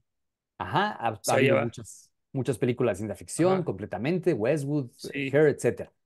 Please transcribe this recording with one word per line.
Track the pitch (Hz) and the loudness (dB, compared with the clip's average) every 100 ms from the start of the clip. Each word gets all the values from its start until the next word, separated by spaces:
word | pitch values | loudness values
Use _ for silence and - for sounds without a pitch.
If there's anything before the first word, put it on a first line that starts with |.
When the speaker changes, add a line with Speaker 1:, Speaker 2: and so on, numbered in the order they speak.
| _ _ _ _ _ - | _ _ _ _ _ -12
Speaker 1:
Ajá, | 92 135 208 - | -2 0 0 -2
ha, | 117 107 | -4 -4
Speaker 2:
O | |
sea, | - | 0
Speaker 1:
ha | 123 | 2
habido | 139 | 4
Speaker 2:
ya | |
va. | 135 120 | 2 0
Speaker 1:
muchas, | - 113 - _ _ _ | -6 -16 -20 _ _ _
muchas | 135 127 117 | -4 -2 0
películas | 123 123 120 95 | 0 2 0 0
de | |
ciencia | 107 98 | -4 -8
ficción, | 85 - 175 190 | -8 0 2 2
Speaker 2:
Ajá. | |
Speaker 1:
completamente, | 139 98 104 95 127 180 180 | -2 -6 -6 -4 -2 0 0
Westwood, | 123 110 156 139 147 120 - | 0 0 0 0 -4 -4 -10
Speaker 2:
Sí. | - 139 135 | -10 -6 0
Speaker 1:
Her, | 135 151 | 4 4
etcétera. | - 123 - - _ | 4 0 -2 -8 _